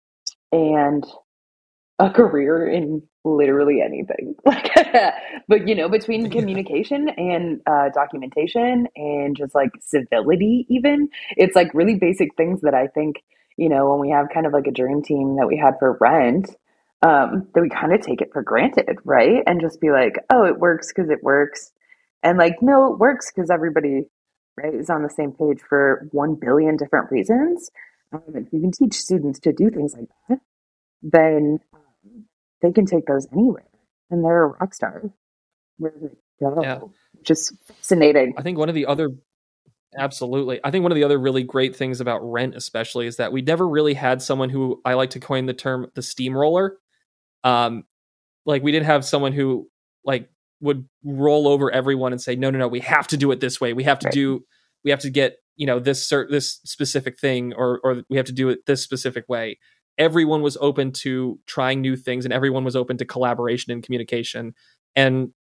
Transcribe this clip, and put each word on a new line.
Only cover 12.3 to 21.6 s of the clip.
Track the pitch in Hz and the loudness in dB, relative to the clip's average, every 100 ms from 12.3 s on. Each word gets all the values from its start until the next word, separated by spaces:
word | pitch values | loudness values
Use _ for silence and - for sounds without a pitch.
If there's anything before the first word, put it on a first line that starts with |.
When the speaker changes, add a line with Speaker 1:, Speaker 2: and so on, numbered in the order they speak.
| - | 0
Speaker 1:
things | 165 180 | -2 0
that | 151 | 0
I | 135 139 | 0 0
think, | 156 151 147 _ _ _ - | -2 -4 -4 _ _ _ -2
you | 165 | 0
know, | 139 139 | 2 2
when | 143 | 2
we | 139 | 2
have | 147 143 | 0 0
kind | 165 160 | 0 0
of, | |
like, | 143 139 | 0 0
a | |
dream | 127 127 143 | -2 -2 -2
team | 143 143 135 135 | -2 -2 0 0
that | 123 | 0
we | 151 | 2
had | 143 - | 2 2
for | 135 - | 2 2
Rent, | 117 156 123 147 190 - _ _ _ - | 4 4 2 0 -2 -10 _ _ _ 2
um, | 165 143 123 185 185 | 4 6 2 -2 -2
that | 170 | 0
we | 170 | 0
kinda | - 156 196 | 0 0 0
take | - 127 | 0 -6
it | - | -4
for | 147 | -6
granted, | 107 113 262 - - - | -2 0 2 0 -2 -2
right? | - 131 127 247 - | 2 4 6 4 2
And | 175 | 0
just | 160 - | -2 -2
be | 156 | 2
like, | 139 120 - - | 4 2 0 2
"Oh, | 254 | 4
it | 190 165 | 4 4
works | 175 165 - | 2 0 -4
'cause | - 165 | -4 -2
it | 147 | -2
works." | 135 139 147 - | 2 2 2 -4